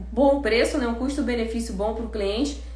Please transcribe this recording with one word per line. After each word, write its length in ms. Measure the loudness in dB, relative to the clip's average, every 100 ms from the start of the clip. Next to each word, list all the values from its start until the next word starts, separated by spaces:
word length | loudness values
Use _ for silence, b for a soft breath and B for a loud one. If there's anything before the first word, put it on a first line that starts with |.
| -6
bom 320 | 4 4 6
preço, 340 | 4 2 2 2
né? 120 | 0
Um 60 |
custo-benefício 800 | -2 -2 -2 0 0 -2 -2 -4
bom 200 | -2 -2
pro 140 | -2 -6
cliente. 520 | -2 -2 0 -2 -4 B